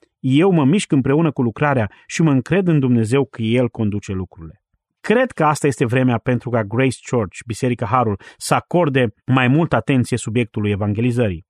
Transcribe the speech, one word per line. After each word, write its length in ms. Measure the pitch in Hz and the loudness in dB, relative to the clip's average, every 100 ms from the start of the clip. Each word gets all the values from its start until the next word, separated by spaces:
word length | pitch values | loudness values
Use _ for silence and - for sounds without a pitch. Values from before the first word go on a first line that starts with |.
| _ _ | _ _
Eu 260 | 131 139 196 | 0 4 4
mă 140 | 170 | 4
mișc 280 | 135 196 - | 4 2 2
împreună 380 | 135 127 147 165 | 0 2 2 0
cu 100 | - | 0
lucrarea 480 | 120 - 147 131 104 - - | -2 0 0 0 -2 -6 -10
și 160 | - | 0
mă 80 | 160 | 2
încred 360 | 131 - 175 180 | 2 0 -2 2
în 120 | 151 | 2
Dumnezeu 440 | 131 120 107 139 | 2 2 2 0
că 180 | 135 - | -2 -4
El 260 | 110 123 123 | -2 0 0
conduce 440 | - 104 101 - | -2 -4 -4 -6
lucrurile. 500 | 95 90 - 80 - _ _ _ _ | -8 -8 -12 -20 -20 _ _ _ _
Cred 300 | - 233 262 | -2 0 0
că 140 | - | -2
asta 220 | 151 147 147 | -2 0 -2
este 180 | - | 0
vremea 340 | 127 127 127 113 | 0 0 0 0
pentru 320 | - 123 123 | -2 -4 -2
ca 120 | 117 | -4
Grace 340 | 104 113 131 - - | -4 -2 -2 -2 -4
Church, 280 | 123 95 - 117 | -4 -4 -8 -12
Biserica 400 | 107 127 120 107 | -4 -4 -2 -2
Harul, 340 | 127 113 98 - - | 0 0 -4 -8 -12
să 180 | - | -4
acorde 600 | 131 - 170 160 135 117 - - | -2 0 0 0 0 -2 -4 -2
mai 220 | 131 123 | 2 4
multă 280 | 147 165 120 | 2 2 0
atenție 400 | - 131 113 120 | 0 0 0 -2
subiectului 540 | - 117 113 113 104 | -2 -2 -2 -2 -2
evangelizării. 760 | 98 104 104 123 120 110 85 | 0 -2 0 0 0 0 -2